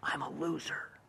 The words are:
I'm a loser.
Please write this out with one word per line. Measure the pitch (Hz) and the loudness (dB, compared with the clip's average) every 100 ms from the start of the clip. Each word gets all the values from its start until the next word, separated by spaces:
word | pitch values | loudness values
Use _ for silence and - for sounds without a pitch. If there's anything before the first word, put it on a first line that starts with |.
I'm | - 143 | 2 0
a | 139 | 0
loser. | 143 165 165 - - - - | 0 2 2 0 -2 -4 -10